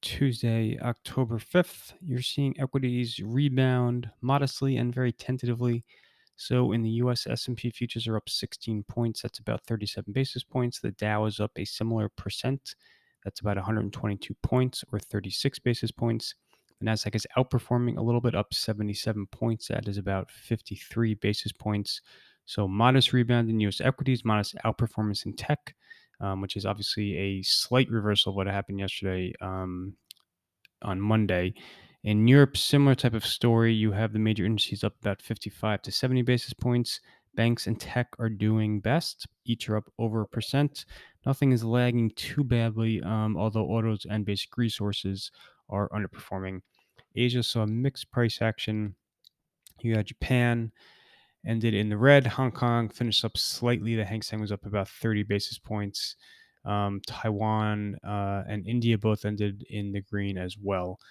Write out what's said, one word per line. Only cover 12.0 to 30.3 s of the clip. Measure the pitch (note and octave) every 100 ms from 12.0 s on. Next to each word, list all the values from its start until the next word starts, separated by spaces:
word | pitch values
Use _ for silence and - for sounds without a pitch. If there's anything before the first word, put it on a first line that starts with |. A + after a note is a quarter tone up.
| G#2+
percent. | - - - C3 C#3 - - _ _ _ _ G2
That's | -
about | G#2 G2
a |
hundred | F#2+ G#2+ G2+
twenty-two | - G#2 G2 - -
points | - B2 B2+ - -
or | G#2+
thirty-six | - G#2 G2 - C#3 -
basis | B2 A#2 A#2
points. | - A#2 A2+ - - _ _ _ -
The | A2
Nasdaq | A2 G#2 A2
is | - -
outperforming | B2+ A#2+ - B2 A#2+ -
a |
little | A2+ A#2+
bit, | A#2+
up | G#2 -
seventy-seven | - - G#2 G#2 G2+ - G#2+ G2
points. | - A#2 A2+ -
That | - G#2
is | G2+
about | F#2+ F#2+ F#2+
fifty-three | - - A2+ - G#2 - A#2 A2+ G#2+
basis | G#2+ G#2 -
points. | - G#2+ G#2 G2 - - - - _ -
So | - G2
modest | G2 A#2+ C3 B2+
rebound | B2+ A#2+ A#2+ A2+
in | A2
U | G#2
S | -
equities, | C3 - C3 B2
modest | A2+ G#2+ G#2 -
outperformance | A2+ - A#2 - G#2+ G2+ G2+
in | -
tech, | - D3 - - - - _ -
um, | G2 F#2+
which | G2 G2+
is | G2+
obviously | G#2 G2 - G#2 E2+
a | G2 G2
slight | G2 - - B2 C3
reversal | A2+ G#2 G2+ -
of | G2
what | F#2+
happened | G2 - G2
yesterday, | F#2+ - G2 F#2 F2+ -
um, | F#2 F#2+ F#2 F2+ F#2 F#2+ - - _